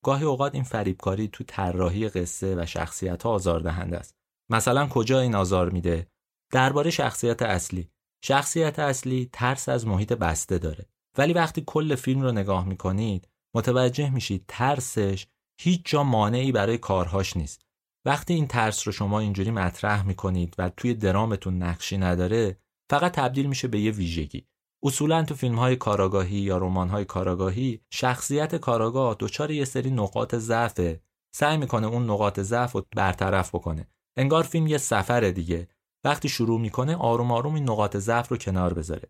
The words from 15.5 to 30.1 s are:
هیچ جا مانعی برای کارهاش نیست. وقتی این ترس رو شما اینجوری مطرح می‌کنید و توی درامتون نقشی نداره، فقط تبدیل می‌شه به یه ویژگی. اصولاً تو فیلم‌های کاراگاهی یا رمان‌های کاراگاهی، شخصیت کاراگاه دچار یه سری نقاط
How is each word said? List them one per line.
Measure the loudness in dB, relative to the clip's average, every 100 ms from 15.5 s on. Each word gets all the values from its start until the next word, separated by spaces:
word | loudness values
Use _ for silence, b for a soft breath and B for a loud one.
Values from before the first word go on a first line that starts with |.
| _
هیچ | 0 0
جا | 2 2
مانعی | 4 4 4 2 2
برای | 2 2 0
کارهاش | 0 0 2 0 -2 -2
نیست. | -6 -8 _ _ _ _ -2
وقتی | -2 0
این | 0 0
ترس | 2 0 0 -4
رو |
شما | -2 0 0
اینجوری | 0 0 0
مطرح | 0 -2 -2 -2 0
می‌کنید | 0 -2 -2 0 -2 -2
و | -4
توی | -2 -2
درامتون | 0 2 2 2 -2 -2 -2
نقشی | -2 -4 -4 0
نداره، | 2 2 2 2 0 -2 _ _ _
فقط | 0 2
تبدیل | 0 0 0 -2
می‌شه | -2 -2
به | 0
یه | 0
ویژگی. | 0 -2 -2 -4 -8 _ _ _ _
اصولاً | -2 0 2 2
تو | 2
فیلم‌های | -2 -2 2 2 2
کاراگاهی | 2 2 4 2 0 0
یا | 0 0
رمان‌های | 0 0 0 -2
کاراگاهی، | -2 -2 -2 0 0 0 -2 -4 _
شخصیت | -2 -2 -2 -2 -2 0 -2
کاراگاه | 0 2 2 2 0 0
دچار | -6 -4 -4
یه | -2
سری | -2 -2 -2
نقاط | 0 0